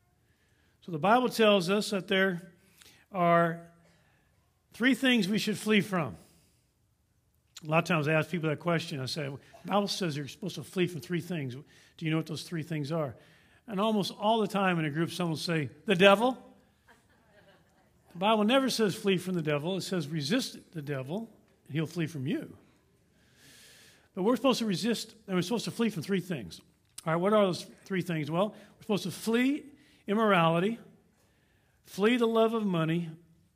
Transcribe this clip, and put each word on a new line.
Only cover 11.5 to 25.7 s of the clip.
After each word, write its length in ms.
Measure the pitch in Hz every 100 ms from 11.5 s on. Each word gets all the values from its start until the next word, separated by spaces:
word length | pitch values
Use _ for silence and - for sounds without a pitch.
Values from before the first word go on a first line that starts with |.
Do 520 | 131 - - _ - 156
you 40 |
know 80 | 160
what 80 | 160
those 160 | 147
three 220 | - 165
things 280 | 156 156 139
are?" 240 | 165 143 - - _ _ _ -
And 120 | 190
almost 320 | 220 214 - -
all 220 | 208 226
the 60 | 202
time 320 | 196 190 170
in 60 | 156
a 40 |
group, 220 | 151 160
someone 220 | - 175
will 40 | 165
say, 320 | - 160 135 - -
"The 100 | 180
devil." 400 | 196 202 247 247 - - _ _ _ _ _ _ _ _ _ _ _ _ _ _ _
The 40 | 175
Bible 260 | 202 220
never 280 | 208 269 262
says 240 | - 208 -
flee 220 | 196 180
from 180 | 180 180
the 80 |
devil. 340 | 151 147 160 190
It 40 |
says 260 | - 185 139
resist 480 | 160 139 254 - - -
the 80 | 165
devil, 480 | 139 135 131 196 226 - _ _ -
and 80 | 143
he'll 100 | 156
flee 220 | 175 160
from 200 | 143 131
you. 300 | 294 - - _ _ _ _ _ _ _ _ - - - - - _ _ 190
But 80 |
we're 120 | 196 254
supposed 240 | 262 -
to 60 | 220
resist, 500 | 165 220 214 - - -
and 100 | 180
we're 60 |
supposed 200 | 175 233
to 80 | 170